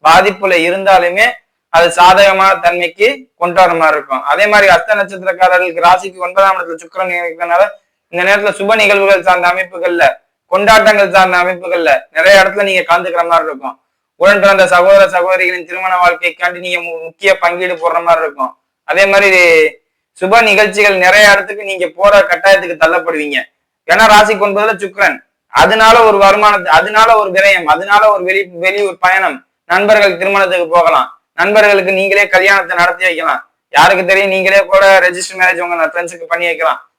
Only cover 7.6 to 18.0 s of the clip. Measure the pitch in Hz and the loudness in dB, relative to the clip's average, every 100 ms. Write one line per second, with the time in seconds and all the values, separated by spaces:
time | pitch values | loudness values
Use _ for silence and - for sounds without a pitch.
7.6 | 202 - _ _ _ 170 185 202 202 196 | -2 -4 _ _ _ -6 -2 -2 -2 -6
8.6 | 202 220 208 202 196 190 175 180 175 180 | -2 0 0 0 2 0 0 0 0 -4
9.6 | 180 185 175 170 143 - _ _ _ 185 | -8 -6 -6 0 -2 -2 _ _ _ -2
10.6 | 208 220 214 208 196 190 185 180 180 180 | 2 2 2 2 2 2 0 0 -2 -6
11.6 | 175 175 160 131 - 156 180 196 190 196 | -6 -2 0 -2 -2 -2 4 4 2 -2
12.6 | 202 185 165 175 180 170 170 170 156 135 | -4 -4 0 -2 -2 -4 0 0 -2 -10
13.6 | 135 - _ _ _ _ 180 202 196 196 | -14 -16 _ _ _ _ 2 2 2 2
14.6 | 185 180 185 196 190 180 175 185 180 180 | 2 2 4 4 4 0 -2 -2 -2 -6
15.6 | 160 185 190 180 175 170 175 160 175 175 | -10 -8 -4 0 0 0 -6 -6 -8 -6
16.6 | 180 175 170 165 160 _ 196 185 175 175 | -8 -8 -8 -12 -14 _ -2 0 -2 -4
17.6 | 185 170 160 165 | -6 -4 -4 -4